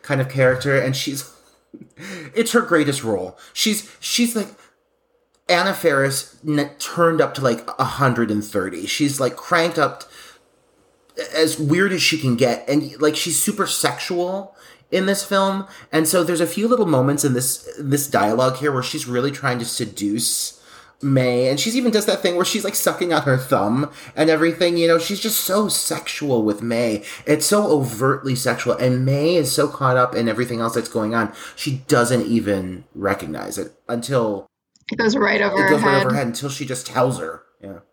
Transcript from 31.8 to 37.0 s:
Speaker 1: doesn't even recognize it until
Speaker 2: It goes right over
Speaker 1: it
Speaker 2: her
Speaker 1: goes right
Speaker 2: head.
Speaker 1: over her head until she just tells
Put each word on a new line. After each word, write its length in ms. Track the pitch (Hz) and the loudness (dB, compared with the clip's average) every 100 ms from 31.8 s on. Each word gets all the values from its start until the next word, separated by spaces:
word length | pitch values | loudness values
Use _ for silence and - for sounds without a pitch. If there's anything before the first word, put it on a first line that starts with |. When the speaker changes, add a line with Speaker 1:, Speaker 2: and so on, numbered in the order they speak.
| - | 2
Speaker 1:
doesn't 360 | 135 120 123 - | 4 4 2 2
even 580 | 113 98 98 92 90 - - | 0 2 -2 -2 -10 -14 -4
recognize 600 | 98 98 82 71 50 98 | -2 -2 -6 -8 -8 -8
it 160 | - _ - | -10 _ -8
until 580 | 117 120 135 110 98 - _ _ _ - | -6 -2 0 0 -4 -10 _ _ _ -10
Speaker 2:
It 60 | - | 0
goes 200 | 226 240 | 0 2
right 240 | 202 208 | 0 2
over 160 | 208 196 | 0 2
Speaker 1:
it 60 | |
Speaker 2:
her 60 | 196 | 2
Speaker 1:
goes 120 | - | 4
right 80 | - | 4
Speaker 2:
head. 140 | - - | 2 2
Speaker 1:
over 40 | |
her 40 | - | 0
head 120 | 120 | -2
until 220 | - 139 | -4 -8
she 160 | 135 135 | -8 -8
just 220 | 123 - | -8 -4
tells 320 | 127 | 0